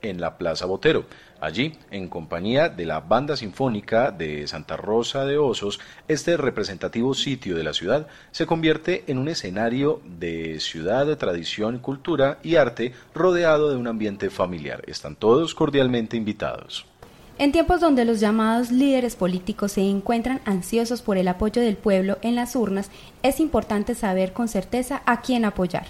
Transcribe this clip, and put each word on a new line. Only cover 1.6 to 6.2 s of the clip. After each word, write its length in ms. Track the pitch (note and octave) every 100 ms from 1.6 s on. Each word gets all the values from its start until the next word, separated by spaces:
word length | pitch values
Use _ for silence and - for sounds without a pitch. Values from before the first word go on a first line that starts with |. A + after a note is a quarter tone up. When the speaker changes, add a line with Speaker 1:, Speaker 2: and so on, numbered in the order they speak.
| D3+ D#3 -
Speaker 1:
en 180 | G2+ F2+
compañía 600 | F2 D#2 E2 G2 B2+ E3
de 160 | -
la 160 | E2+ D#2
Banda 380 | D2+ A2 D3 D3
Sinfónica 720 | G#2+ - C3 G#2+ - A2+ C3+
de 360 | - D#2+ D2 D2
Santa 300 | E2 D#2 D#2+
Rosa 480 | E2+ A2 A#2 C#3
de 140 | C#3 D3
Osos, 420 | C#3+ G#2 G2+ - - - -
este 280 | D3+